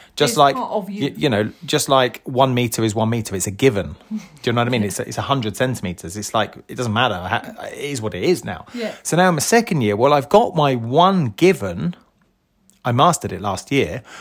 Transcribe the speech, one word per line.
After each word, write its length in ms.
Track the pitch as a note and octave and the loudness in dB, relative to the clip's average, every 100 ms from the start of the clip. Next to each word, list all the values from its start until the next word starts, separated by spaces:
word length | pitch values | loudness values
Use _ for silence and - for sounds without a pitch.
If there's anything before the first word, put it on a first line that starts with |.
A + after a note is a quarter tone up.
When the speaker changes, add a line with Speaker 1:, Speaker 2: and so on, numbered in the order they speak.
| - - | -12 -2
Speaker 1:
just 160 | C#3+ | 0
Speaker 2:
It's 60 | A#2+ | 4
Speaker 1:
like, 180 | C#3 C#3 | 4 4
Speaker 2:
part 160 | A3+ | -4
of 180 | G#3+ F#3 | -6 -6
you. 140 | - | -4
Speaker 1:
y-, 100 | C#3 - | -6 -2
you 140 | C#3+ | 0
know, 220 | G#2 G#2+ - | 0 -2 -6
just 260 | D3 D3 - | -4 -2 2
like 300 | C3+ B2 - | 2 2 -2
one 320 | - B2+ C3+ B2 | -4 2 2 2
meter 280 | A#2+ - | 0 0
is 120 | A2+ G#2+ | -2 0
one 160 | A2 | 0
meter, 240 | A#2 G#2+ F#2+ | -2 -4 -6
it's 100 | G#2 | -6
a 60 | |
given. 460 | G2 C3+ G2+ D#2 - - | 2 2 2 -2 -8 -10
Do 80 | G#3+ - - B2 | -10 -12 -8 -2
you 60 | |
know 80 | A#2+ | 0
what 60 | A#2+ | 0
I 40 | |
mean? 100 | B2 | 0
Speaker 2:
Yeah. 60 | G2+ | -2
Speaker 1:
It's, 120 | - | -4
it's 180 | - - | -8 -6
a 20 | |
hundred 340 | - C#3 G#2+ F#2+ | -4 -2 -4 -2
centimeters. 600 | C3 A#2 F#2 F2 G2+ G#2 | -4 -2 -6 -8 -10 -10
It's 160 | G2+ | -4
like, 220 | A2+ G2+ - - | -4 -4 -6 -14
it 60 | |
doesn't 180 | A#2 A#2+ | -8 -2
matter. 220 | G#2+ B2 G2 F2+ | 0 0 -2 -4
Ha-, 340 | A#2 - - - | -6 -6 -12 -12
it 100 | - | -10
is 240 | C#3+ C3+ | -8 -6
what 140 | G#2+ F2+ | -6 -2
it 80 | |
is 200 | C3+ F3+ | -2 -2
now. 220 | - E2+ - | -4 -12 -12
Speaker 2:
Yeah. 200 | A#3+ A3 - | -10 -10 -10
Speaker 1:
So 120 | - D#3+ | -2 2
now 140 | F#3 | 4
in 60 | D#3 | 2
the 60 | |
second 400 | - A#3 A3+ D#3+ | 2 2 2 0
year, 140 | G#2 G2+ | 2 2
well, 160 | C3+ | 4
I've 160 | D3 - | 2 4
got 280 | G#3 A#3 D#3+ | 4 4 2
my 180 | D3 | 2
one 600 | B2+ A#2 C#3+ F3+ G3 B2+ - | 0 0 4 4 4 0 2
given. 580 | F3 F#3 G2 E2+ E3+ - _ _ _ _ _ _ _ _ | 2 4 -2 -4 -6 -6 _ _ _ _ _ _ _ _
I 80 | B2 | -2
mastered 380 | A#2+ E3+ D#3+ G#2 | 4 4 2 -4
it 100 | F2+ | -6
last 300 | G2+ F#2 - | -6 -6 -2
year. 300 | C#3 E2+ - - - | 0 0 -4 -12 -20